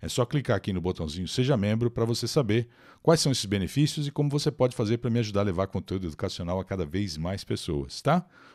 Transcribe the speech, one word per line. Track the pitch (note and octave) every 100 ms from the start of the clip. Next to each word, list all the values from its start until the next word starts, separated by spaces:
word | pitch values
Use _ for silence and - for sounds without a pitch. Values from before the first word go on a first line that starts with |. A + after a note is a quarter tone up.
É | D#2+
só | - A#2+
clicar | D3+ B2 G2+
aqui | -
no | F#2
botãozinho | E2+ F2 D#2+ D#2+ F2
Seja | - B2+ B2+
Membro | G2+ A2+ A#2+
pra | A#2
você | A2+ A#2 A2+
saber | D#3 A2+ A2 A#2 - - -
quais | - E3
são | D3+
esses | B2+ G2
benefícios | G2+ F2+ C3+ D3+ - C#3+
e |
como | D3 D3
você | C#3+ D3+
pode | - B2+ -
fazer | G#2+ A#2
pra | B2
me | A2+
ajudar | G#2+ G2+
a |
levar | G2+ F2 F#2+
conteúdo | G2 - G2 F2+
educacional | D2+ F#2+ - F2 F#2+
a | F#2
cada | G2
vez | D2+ F2+ G#2 D2+
mais | E2+ G2+
pessoas, | - G#2 - D2 C2 -
tá? | C3+ E3+ - - -